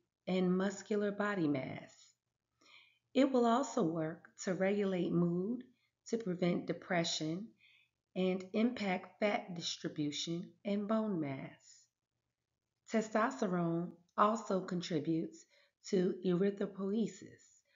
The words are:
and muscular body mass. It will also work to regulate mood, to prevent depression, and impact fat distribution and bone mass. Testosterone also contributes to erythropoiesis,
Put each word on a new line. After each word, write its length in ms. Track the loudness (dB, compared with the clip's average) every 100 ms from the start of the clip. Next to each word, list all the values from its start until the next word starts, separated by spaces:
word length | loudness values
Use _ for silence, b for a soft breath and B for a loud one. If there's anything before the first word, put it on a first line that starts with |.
| _ _ -2
and 300 | 2 4 4
muscular 560 | 0 -4 -2 0 0
body 340 | 0 -2 0 2
mass. 480 | 0 -2 -10 -14 -20 -20 _ _ _ _ _ b b b b _
It 180 | 2 4
will 140 | 6 4
also 360 | 4 2 0
work 460 | 0 0 -4 -6 -16 -10
to 100 | -4
regulate 600 | 0 2 2 0 0 2
mood, 500 | 2 2 2 -2 -4 -8 b b _ -4
to 100 | -4
prevent 480 | -2 0 0 0 -2
depression, 840 | -6 -2 0 0 -2 -2 -4 -8 b b b b b _ -2
and 260 | 0 0 -2
impact 680 | 0 0 0 -2 -2 -4 -2
fat 340 | 0 0 -4 -8
distribution 960 | -8 -6 -6 -4 -4 -4 -4 -6 -8 -10 -4
and 220 | -2 0
bone 340 | 0 0 -2
mass. 640 | -2 -6 -10 -14 -20 -20 _ _ _ _ _ _ _ _ _ _ -2
Testosterone 1000 | 0 2 2 2 0 0 2 2 0 -4 -8 _ 2
also 420 | 4 2 0 -2
contributes 840 | 0 -4 -2 -2 0 -2 -2 -10 -20 b b b 0
to 260 | 2 2 2 0
erythropoiesis, 1400 | 4 2 2 -4 -4 -2 0 -2 -4 -16 -20 -20 _ _